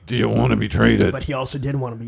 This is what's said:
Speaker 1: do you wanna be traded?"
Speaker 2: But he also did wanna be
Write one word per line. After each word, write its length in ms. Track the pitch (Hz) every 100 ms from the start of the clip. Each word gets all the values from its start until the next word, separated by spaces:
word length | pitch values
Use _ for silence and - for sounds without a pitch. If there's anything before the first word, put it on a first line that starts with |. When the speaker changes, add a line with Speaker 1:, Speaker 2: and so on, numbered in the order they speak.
| -
Speaker 1:
do 100 | 123
you 140 | 110
wanna 260 | 113 123 110
be 100 | 104
traded?" 440 | - 113 110 98
Speaker 2:
But 120 | -
he 100 | -
also 240 | 135 131 139
did 180 | 135 139
wanna 200 | 127
be 100 | 117